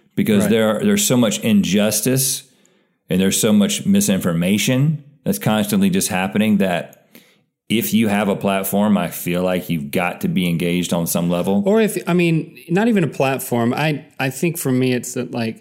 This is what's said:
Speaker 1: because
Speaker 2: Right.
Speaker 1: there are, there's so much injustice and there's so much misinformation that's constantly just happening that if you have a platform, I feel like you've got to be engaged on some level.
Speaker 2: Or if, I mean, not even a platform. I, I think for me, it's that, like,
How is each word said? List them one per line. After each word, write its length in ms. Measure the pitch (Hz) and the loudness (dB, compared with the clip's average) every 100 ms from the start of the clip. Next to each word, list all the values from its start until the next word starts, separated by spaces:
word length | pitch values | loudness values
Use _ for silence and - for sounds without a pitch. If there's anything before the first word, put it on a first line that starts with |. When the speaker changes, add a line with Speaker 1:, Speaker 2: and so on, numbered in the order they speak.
| _ | _
Speaker 1:
because 280 | - 104 101 | -4 2 2
Speaker 2:
Right. 60 | 87 | 2
Speaker 1:
there 260 | 113 107 104 | 2 2 2
are, 80 | |
there's 200 | 104 101 - | 2 2 2
so 100 | 127 | 2
much 220 | 113 98 | 2 0
injustice 1040 | 117 104 85 101 107 107 127 131 - - - _ _ _ _ _ - | 2 2 4 2 2 0 0 0 -2 -4 -10 _ _ _ _ _ -2
and 120 | 92 | 0
there's 200 | 95 98 | 2 2
so 120 | 113 | 2
much 340 | 104 98 - - | 4 2 0 0
misinformation 1160 | 101 104 95 92 85 90 104 117 131 151 151 - - | 2 2 0 0 0 0 0 2 2 2 0 -6 -10
that's 140 | - 101 | -6 -2
constantly 520 | 110 107 101 98 98 | 0 0 0 2 2
just 180 | 95 - | 0 -2
happening 500 | 92 98 101 110 101 | -2 -2 0 2 2
that 360 | 95 85 - - _ - _ _ _ _ - | 2 -2 -6 -16 _ -20 _ _ _ _ -4
if 240 | 107 104 | -2 0
you 160 | 107 110 | 0 2
have 200 | 101 101 | 2 0
a 80 | 95 | 0
platform, 600 | 101 98 95 98 107 95 | 0 -2 0 0 2 2
I 120 | 85 | 0
feel 340 | - 87 87 | -6 -4 -2
like 260 | 92 92 - | 0 -2 -2
you've 220 | 82 71 | -6 -4
got 320 | 92 90 - | -4 -4 -4
to 60 | 92 | -4
be 200 | 85 87 | -2 0
engaged 440 | 82 85 90 85 | -2 -2 -2 -2
on 120 | 87 85 | -2 -2
some 220 | 85 85 | -2 -2
level. 340 | 87 90 101 190 | -2 0 0 2
Speaker 2:
Or 140 | 220 | 2
if, 180 | 214 180 - | 0 -2 -2
I 60 | |
mean, 440 | 175 170 160 - - - | 0 2 0 -4 -12 -4
not 180 | 175 233 | 0 2
even 160 | 208 | 2
a 40 | 151 | 0
platform. 680 | - 135 131 - 120 117 | 0 -2 -2 -2 -2 0
I, 320 | 123 156 143 - - | 0 -2 -2 -8 -6
I 120 | 135 | -6
think 260 | 139 175 156 | -2 -4 -2
for 160 | 135 | -2
me, 200 | 127 127 | 0 0
it's 200 | 123 120 | -2 -4
that, 180 | 127 117 | -8 -6
like, 280 | 123 113 110 | -4 -6 -6